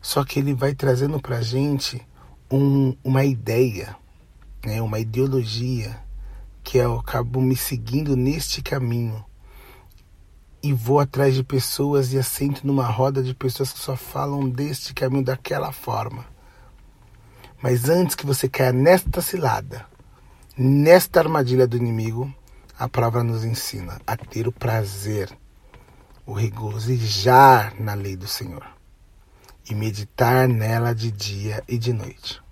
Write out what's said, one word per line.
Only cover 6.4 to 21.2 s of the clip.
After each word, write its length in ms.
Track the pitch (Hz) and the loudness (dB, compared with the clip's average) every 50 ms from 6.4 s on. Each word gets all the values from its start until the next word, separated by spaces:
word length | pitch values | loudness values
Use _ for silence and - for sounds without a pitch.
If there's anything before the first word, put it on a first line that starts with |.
| - - - - - | -18 -20 -20 -20 -18
que 120 | - - 131 | 0 2 2
eu 200 | 120 120 117 113 | 2 2 0 -2
acabo 440 | 117 - - 113 117 117 120 131 | -6 -4 -4 -4 -4 -2 -2 0
me 160 | 131 127 131 127 | 2 2 0 0
seguindo 580 | - - 139 123 110 113 120 143 156 143 139 | -2 -6 -6 -6 -6 -4 -4 -2 0 0 0
neste 460 | 127 123 135 147 160 143 - - - | 2 2 0 0 -2 -4 -6 -8 -8
caminho 600 | 139 - - 139 127 120 117 120 120 117 110 107 104 - - - - - - - - - - - - - - - - - - - - - - - - - - - | -6 -4 -4 -2 -2 -2 -2 -2 -2 -4 -6 -8 -12 -16 -20 -20 -20 -20 -20 -20 -20 -20 -20 -20 -20 -20 -20 -20 -20 -20 -20 -20 -20 -20 -20 -20 -20 -20 -20 -8
e 100 | - 147 | -4 -2
vou 260 | 139 120 113 120 139 147 | -2 -2 2 4 4 4
atrás 380 | 143 135 - 135 143 139 131 | 4 2 2 2 2 4 4
de 80 | 131 131 | 2 -2
pessoas 720 | 131 143 131 123 - - - 143 143 147 139 135 127 131 | 0 0 -2 -2 -2 -2 -2 0 2 2 2 0 2 0
e 40 | 135 | -2
assento 480 | 127 - - - 139 143 143 - - | -2 -2 -4 -2 -2 -2 -2 -2 -2
numa 200 | 139 139 139 127 | 0 0 0 0
roda 360 | 120 110 104 131 135 139 135 | 0 0 2 2 0 2 0
de 140 | 131 127 127 | -4 -4 -6
pessoas 380 | - - 131 123 - 139 131 - | -4 -4 -4 -2 -2 -6 -6 -6
que 60 | - | -10
só 180 | - - 135 123 | -8 -8 -8 -8
falam 500 | - - - 143 139 143 139 143 139 131 | -8 -10 -6 -6 -4 -4 -2 -2 -2 -2
deste 460 | 123 123 143 151 151 - - - - | -2 -2 -4 -4 -6 -8 -10 -10 -6
caminho 320 | - 139 131 131 139 135 | -2 -2 0 0 0 0
daquela 480 | 123 127 127 - - 147 147 143 139 127 | 0 -2 -4 -6 -6 -6 -4 -6 -6 -8
forma. 520 | - - - 120 107 110 110 - 120 120 - - - - - - - - - - - - - - _ - - - - - - - - - - - - | -10 -8 -6 -6 -4 -6 -6 -10 -12 -16 -16 -20 -20 -20 -20 -20 -20 -20 -20 -20 -20 -20 -20 -20 _ -20 -20 -20 -20 -20 -20 -20 -20 -20 -20 -18 -6
Mas 280 | - 127 127 123 117 135 | -2 0 0 0 2 2
antes 260 | 165 180 185 165 - | 2 4 2 2 0
que 100 | - - | -4 -2
você 220 | 143 139 - - 135 | -2 -2 0 -2 -4
caia 240 | - - 131 127 | 0 2 2 2
nesta 480 | 123 127 135 160 185 185 - - - 180 | 4 4 6 6 6 6 4 0 -4 -2
cilada, 680 | 170 - - 180 160 123 110 107 98 92 - 107 - - - - - - - - - - - - - - - - | -4 -4 -4 -2 0 0 0 0 -4 -8 -14 -16 -16 -18 -20 -20 -20 -20 -20 -20 -20 -20 -20 -20 -20 -20 -6 0
nesta 600 | 127 131 139 143 143 156 175 180 170 - - | 2 4 4 6 8 10 10 8 8 6 2
armadilha 480 | 180 | 2